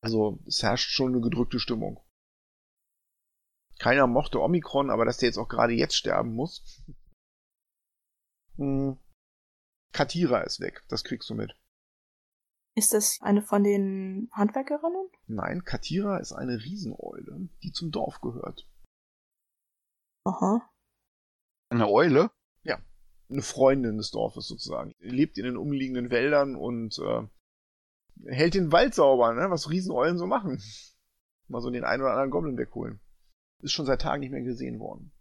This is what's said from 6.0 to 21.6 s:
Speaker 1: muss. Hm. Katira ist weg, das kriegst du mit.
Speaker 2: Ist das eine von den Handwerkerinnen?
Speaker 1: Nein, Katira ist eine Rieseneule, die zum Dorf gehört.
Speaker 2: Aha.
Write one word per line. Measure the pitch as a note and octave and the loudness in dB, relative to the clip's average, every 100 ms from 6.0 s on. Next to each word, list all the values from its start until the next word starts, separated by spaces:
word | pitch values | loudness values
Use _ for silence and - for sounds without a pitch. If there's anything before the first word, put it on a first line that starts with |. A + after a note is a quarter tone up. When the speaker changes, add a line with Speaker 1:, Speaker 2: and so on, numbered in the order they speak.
| - F#2 A#2 | 0 0 0
Speaker 1:
muss. | A2+ D#3 - - - - - - _ _ _ _ _ _ _ _ _ _ _ _ _ _ - | -4 -6 -8 -16 -16 -18 -18 -20 _ _ _ _ _ _ _ _ _ _ _ _ _ _ -6
Hm. | C#3+ C#3 C#3 C3+ - _ _ _ _ _ _ _ _ | -2 0 0 -4 -14 _ _ _ _ _ _ _ _
Katira | - C#3+ E3 E3 A#2 | -2 -2 2 2 2
ist | E2 - | 0 -6
weg, | - - - | -8 -10 -8
das | A#2+ | -8
kriegst | - A#2+ - | -6 -8 -6
du | A2 | -6
mit. | G#2+ - _ _ _ _ _ _ _ _ _ _ _ - | -6 -10 _ _ _ _ _ _ _ _ _ _ _ -2
Speaker 2:
Ist | G#3 | 2
das | A3 G#3 - | 2 0 -2
eine | - G3+ | 2 2
von | G#3 G#3 | 4 2
den | G3+ G3+ G3 F#3+ F#3+ F#3+ A3+ | 4 2 0 -4 -6 -6 -8
Handwerkerinnen? | - G#3 C4+ C4+ D4 E4 F4+ F#4+ _ - | 0 0 0 -4 -2 -2 -4 -6 _ -8
Speaker 1:
Nein, | G#2+ - F3 | -6 -4 -4
Katira | - A#2+ - E3+ G3+ F#3+ | -4 -6 -4 -4 -2 -4
ist | - | -6
eine | - B2+ A#2+ | -8 -6 -6
Rieseneule, | A#2 G#3 F#3 - G1+ G1+ - D3 F#3 - | -6 -8 -8 -10 -12 -14 -14 -12 -12 -12
die | - | -12
zum | - E3+ | -8 -6
Dorf | D3+ D3 - | -4 -6 -6
gehört. | - A#2+ - - - _ - _ _ _ _ _ _ _ _ _ _ _ _ _ F#3+ | -8 -8 -10 -12 -20 _ -20 _ _ _ _ _ _ _ _ _ _ _ _ _ -6
Speaker 2:
Aha. | F#3+ F#3+ A3+ - _ _ _ _ _ _ _ _ _ | -2 0 0 -2 _ _ _ _ _ _ _ _ _